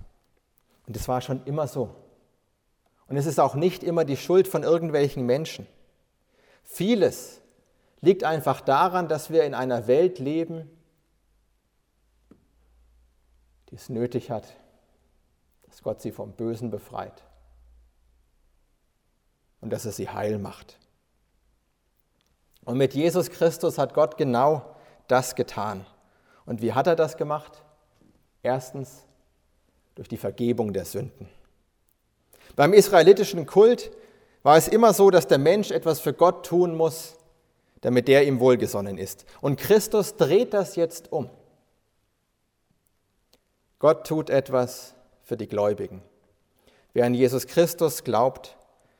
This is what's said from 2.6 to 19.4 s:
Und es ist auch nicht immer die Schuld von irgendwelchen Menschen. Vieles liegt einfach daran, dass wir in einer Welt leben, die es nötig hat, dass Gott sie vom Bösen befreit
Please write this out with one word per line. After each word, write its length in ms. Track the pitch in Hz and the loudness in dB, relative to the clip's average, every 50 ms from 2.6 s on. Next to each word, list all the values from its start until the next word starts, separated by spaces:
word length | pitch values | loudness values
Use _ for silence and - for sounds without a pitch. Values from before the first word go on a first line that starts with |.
| _ _ _ _ _ _ _ _ _ - | _ _ _ _ _ _ _ _ _ -8
Und 80 | 135 | -6
es 100 | 143 143 | -4 -4
ist 140 | 165 143 170 | -2 0 2
auch 160 | 156 - - | 2 2 0
nicht 260 | 139 165 185 175 - | 0 -2 -2 -2 -4
immer 220 | - 170 170 170 156 | -6 -4 -2 -2 -2
die 120 | 135 139 | -2 -4
Schuld 300 | - - - 175 190 185 | -6 -2 2 2 2 2
von 160 | 185 - - | 2 -2 -4
irgendwelchen 640 | - 131 165 165 165 160 151 143 143 139 - 143 127 | 0 0 0 0 0 -2 0 0 0 -2 -2 -4 -2
Menschen. 400 | 120 123 143 160 - - - 104 - _ _ _ _ _ _ _ _ _ _ _ _ _ _ _ _ _ _ | -2 -2 -2 -2 -8 -12 -16 -18 -20 _ _ _ _ _ _ _ _ _ _ _ _ _ _ _ _ _ _
Vieles 760 | _ - - - 170 208 247 214 170 120 - - - - - - _ _ _ _ _ _ _ _ _ _ _ _ | _ -16 -8 -4 0 0 2 2 2 0 0 -4 -12 -20 -20 -20 _ _ _ _ _ _ _ _ _ _ _ _
liegt 200 | - 165 196 - | 2 2 2 2
einfach 380 | - 156 160 156 139 139 131 - | 0 -4 -4 -2 -2 -2 -4 -2
daran, 480 | - - 135 143 175 185 175 180 175 151 | 0 0 2 2 2 2 0 -2 -2 -2
dass 220 | 156 151 - - | -4 -6 -4 0
wir 120 | 156 165 156 | 2 2 2
in 100 | 143 131 | 2 -2
einer 340 | 117 127 131 123 117 107 113 | -4 -2 -2 -4 -2 0 2
Welt 320 | 123 147 175 185 180 - | 4 4 4 2 0 -4
leben, 500 | 131 139 151 165 165 165 170 165 160 143 - _ _ _ _ _ _ _ _ _ _ _ _ _ _ _ _ _ _ _ _ _ _ _ _ _ _ _ _ _ _ _ _ _ _ _ _ _ _ _ _ _ _ _ _ _ _ _ _ _ _ _ _ _ _ _ _ _ _ _ | -6 -4 -4 -4 -4 -6 -8 -12 -14 -16 -20 _ _ _ _ _ _ _ _ _ _ _ _ _ _ _ _ _ _ _ _ _ _ _ _ _ _ _ _ _ _ _ _ _ _ _ _ _ _ _ _ _ _ _ _ _ _ _ _ _ _ _ _ _ _ _ _ _ _ _
die 40 | - | -20
es 140 | 117 - - | -20 -16 -12
nötig 420 | 131 110 120 123 - 123 - - | -8 -6 -6 -6 -6 -8 -8 -8
hat, 160 | 120 107 - - - _ _ _ _ _ _ _ _ _ _ _ _ _ _ _ _ _ _ _ _ _ _ | -10 -12 -12 -16 -20 _ _ _ _ _ _ _ _ _ _ _ _ _ _ _ _ _ _ _ _ _ _
dass 160 | _ _ _ | _ _ _
Gott 180 | _ - 110 - | _ -10 -10 -8
sie 120 | - 113 | -10 -12
vom 180 | - - 104 104 | -12 -12 -14 -16
Bösen 380 | 101 - 113 113 113 107 120 117 | -12 -10 -8 -8 -8 -8 -10 -10
befreit 540 | 104 101 - - 113 104 95 101 - - _ _ _ _ _ _ _ _ _ _ _ _ _ _ _ _ _ _ _ _ _ _ _ _ _ _ _ _ _ _ _ _ _ _ _ _ _ _ _ _ _ _ _ _ | -10 -12 -14 -14 -14 -14 -14 -14 -18 -20 _ _ _ _ _ _ _ _ _ _ _ _ _ _ _ _ _ _ _ _ _ _ _ _ _ _ _ _ _ _ _ _ _ _ _ _ _ _ _ _ _ _ _ _